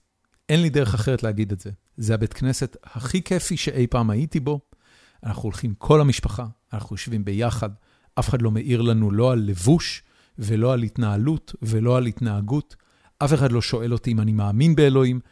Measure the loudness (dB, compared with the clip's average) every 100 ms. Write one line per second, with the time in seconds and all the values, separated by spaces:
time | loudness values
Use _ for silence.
0 | _ _ _ _ 0 2 2 2 0 0
1 | 0 0 -2 -2 -4 -4 -10 -16 _ -8
2 | -2 0 -2 -2 -2 -2 -4 -8 -16 -10
3 | -4 -4 -2 -4 -2 -4 -4 -2 0 2
4 | 0 0 -2 -2 -2 -4 -8 _ _ _
5 | _ _ -8 -6 -6 -6 -6 -4 4 4
6 | 6 2 -2 -6 -10 -12 -12 -10 -8 -10
7 | -6 -4 -2 -2 -2 -2 -6 -10 _ _
8 | _ -4 0 2 2 0 0 0 2 2
9 | 2 2 2 2 0 0 4 4 2 -10
10 | _ _ _ -8 -2 0 2 0 -2 -2
11 | 0 0 0 -2 -6 -10 -4 0 2 2
12 | 0 -2 -2 -2 -2 -4 -6 -16 _ _
13 | _ -4 0 2 2 0 -2 -4 -2 -4
14 | -2 0 2 0 0 2 4 6 6 6
15 | 2 0 -8